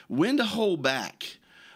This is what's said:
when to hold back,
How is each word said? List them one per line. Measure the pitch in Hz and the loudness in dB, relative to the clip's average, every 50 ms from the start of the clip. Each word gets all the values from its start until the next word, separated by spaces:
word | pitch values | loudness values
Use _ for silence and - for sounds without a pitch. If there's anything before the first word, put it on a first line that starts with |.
| - - | -12 -6
when | - 127 165 - 285 277 | 0 0 2 2 2 2
to | 240 | 0
hold | 208 190 226 220 208 180 156 | 0 0 0 0 0 0 2
back, | 131 135 135 131 104 - - - - - - - _ _ - - - - - | 2 0 0 0 -2 -6 -8 -12 -14 -14 -14 -16 _ _ -20 -20 -20 -20 -16